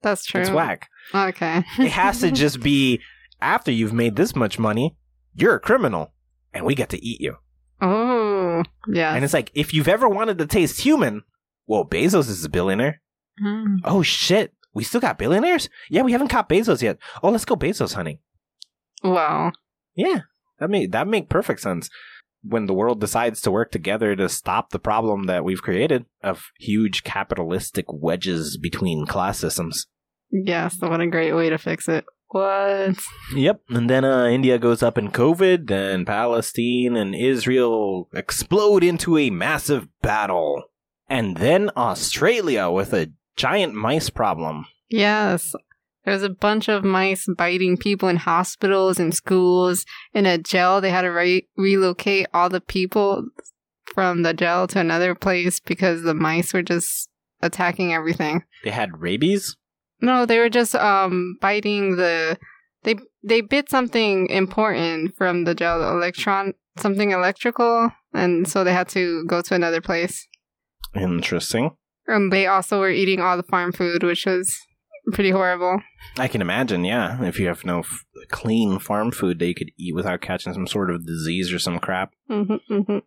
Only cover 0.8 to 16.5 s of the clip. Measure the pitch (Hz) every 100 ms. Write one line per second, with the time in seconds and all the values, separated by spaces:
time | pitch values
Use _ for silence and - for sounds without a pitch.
0.8 | - _ - 196 190 180 170 165 175 -
1.8 | 262 - 190 226 185 165 147 131 123 143
2.8 | 135 120 - - _ _ 113 214 - 117
3.8 | 110 113 117 101 185 - 110 - 110 107
4.8 | 147 - _ _ _ - 427 185 - 254
5.8 | 175 90 78 _ _ _ _ - 87 139
6.8 | 110 95 113 117 73 - _ _ _ _
7.8 | 190 208 240 247 214 202 180 170 165 _
8.8 | - 185 160 156 139 156 113 - 147 156
9.8 | 143 262 247 196 220 185 151 220 156 -
10.8 | 262 302 156 104 - _ _ _ _ 107
11.8 | 80 80 147 190 131 95 80 90 92 95
12.8 | 131 151 _ _ _ _ 202 208 220 196
13.8 | 175 190 156 - - 190 214 _ _ -
14.8 | 120 240 240 - 107 180 320 349 - -
15.8 | - 170 254 240 277 254 208